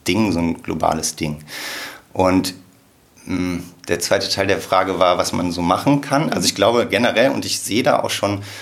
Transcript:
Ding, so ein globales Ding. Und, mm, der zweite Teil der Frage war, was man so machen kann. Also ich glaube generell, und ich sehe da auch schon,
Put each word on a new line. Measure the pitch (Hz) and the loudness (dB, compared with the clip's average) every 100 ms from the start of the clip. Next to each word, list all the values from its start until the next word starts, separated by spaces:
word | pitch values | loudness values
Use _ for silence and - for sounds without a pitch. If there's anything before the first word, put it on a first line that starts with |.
| - | -2
Ding, | 107 107 | 2 2
so | 85 | 0
ein | 85 82 | 0 -2
globales | - 80 80 80 - | -6 0 0 0 -4
Ding. | - 78 76 76 - - - - - _ | -4 -6 -6 -12 -12 -10 -10 -12 -16 _
Und, | - 92 95 92 - - _ _ _ _ _ - | 0 4 4 0 -10 -20 _ _ _ _ _ -6
mm, | 92 90 87 - - - | -4 -2 -4 -10 -14 -4
der | 87 | -2
zweite | - 98 - | 0 0 0
Teil | 98 98 | -2 0
der | 95 | 0
Frage | - 95 95 90 | 2 2 2 2
war, | 90 87 | 2 4
was | 85 | 0
man | 92 90 | -2 -2
so | 87 | -2
machen | 87 90 - 143 | 0 2 2 2
kann. | - 139 160 | 2 0 0
Also | 90 - | 0 -2
ich | - | 2
glaube | 101 120 - | 4 4 2
generell, | 98 120 107 135 | 2 2 4 2
und | 120 | 0
ich | 107 - | -4 -6
sehe | - 107 | -2 0
da | 139 110 | 2 2
auch | - | 0
schon, | - 101 101 104 - | -2 -2 -4 -8 -16